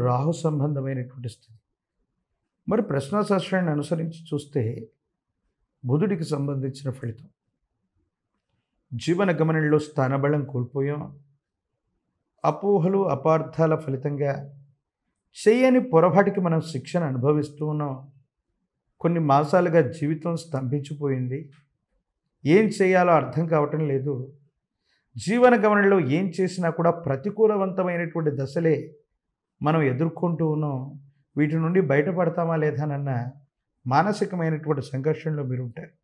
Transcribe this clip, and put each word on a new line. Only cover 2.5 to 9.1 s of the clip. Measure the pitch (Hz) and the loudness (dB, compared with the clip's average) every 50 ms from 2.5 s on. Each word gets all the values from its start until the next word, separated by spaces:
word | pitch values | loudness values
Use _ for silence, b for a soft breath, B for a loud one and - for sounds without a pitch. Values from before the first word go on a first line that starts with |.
| _ _ _ | _ _ _
మరి | - 196 220 220 | -2 0 0 0
ప్రశ్నాశాస్త్రాన్ని | - 143 139 - - 202 208 208 208 202 185 - - 190 185 180 165 151 | 0 -2 -4 -4 -2 -2 -2 0 0 0 -2 0 -2 -2 0 0 0 -2
అనుసరించి | 147 143 - 175 165 165 165 - - - | -2 -2 -4 -4 -4 -4 -6 -8 -12 -10
చూస్తే | - 156 143 - - - 147 120 110 120 - - - _ _ _ _ _ _ _ _ _ _ _ _ _ _ _ _ _ _ - | -8 -8 -8 -8 -4 -4 -2 -2 -2 -4 -8 -12 -16 _ _ _ _ _ _ _ _ _ _ _ _ _ _ _ _ _ _ -4
బుధుడికి | 123 127 151 190 214 202 165 165 | -2 0 2 2 0 0 -2 -2
సంబంధించిన | 131 151 139 139 143 143 135 131 135 - - - 139 123 | -4 -4 -4 -4 -4 -4 -4 -6 -6 -8 -8 -8 -10 -8
ఫలితం. | - - 120 110 - - - _ _ _ _ _ _ _ _ _ _ _ _ _ _ _ _ _ _ _ _ _ _ _ _ _ _ _ _ _ _ _ _ - | -8 -10 -10 -10 -12 -16 -20 _ _ _ _ _ _ _ _ _ _ _ _ _ _ _ _ _ _ _ _ _ _ _ _ _ _ _ _ _ _ _ _ -12
జీవన | 113 - 156 | -6 -2 -2